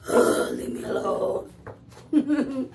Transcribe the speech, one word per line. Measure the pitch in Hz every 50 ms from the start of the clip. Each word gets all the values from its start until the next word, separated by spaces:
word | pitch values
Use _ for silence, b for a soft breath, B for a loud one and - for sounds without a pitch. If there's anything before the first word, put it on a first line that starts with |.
| -
Oh, | - - - - - - - - - -
leave | - - -
me | - - -
alone. | - - - - - - - - - - - - - - - - - - - - - - - - -
<laughs> | - 302 - 277 294 285 247 - 277 262 254 - -